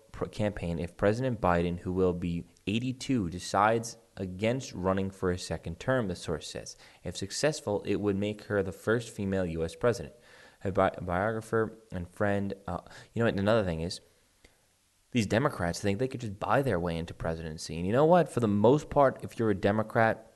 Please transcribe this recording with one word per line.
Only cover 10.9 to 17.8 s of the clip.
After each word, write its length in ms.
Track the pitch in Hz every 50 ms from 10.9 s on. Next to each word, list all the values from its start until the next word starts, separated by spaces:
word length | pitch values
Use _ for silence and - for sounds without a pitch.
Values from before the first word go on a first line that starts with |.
| - -
biographer 760 | 90 90 87 90 101 113 113 110 107 - 117 113 110 101 - - - - 98
and 160 | 92 85 -
friend, 440 | - - 107 101 101 101 98 98 - - - -
uh, 100 | 87 85 - - - - - - -
you 60 | 110
know 60 | 117
what, 80 | 110 -
another 300 | 98 98 107 117 113 98
thing 160 | 90 82 80
is, 200 | 82 92 - - _ _ _ _ _ _ _ _ _ - _ _ _ _ _ _ _ _ _ _ _ _
these 160 | - 123 104
Democrats 540 | - 98 107 143 143 - - 90 85 85 -
think 180 | - 101 98 101
they 100 | 131 131
could 120 | - 120
just 180 | 123 107 95 -
buy 240 | - 98 110 135 139
their 160 | 131 98 85
way 180 | 85 87 82
into 180 | 82 82 - -
presidency. 640 | - - 82 82 82 82 80 78 82 - - 78
And 100 | 82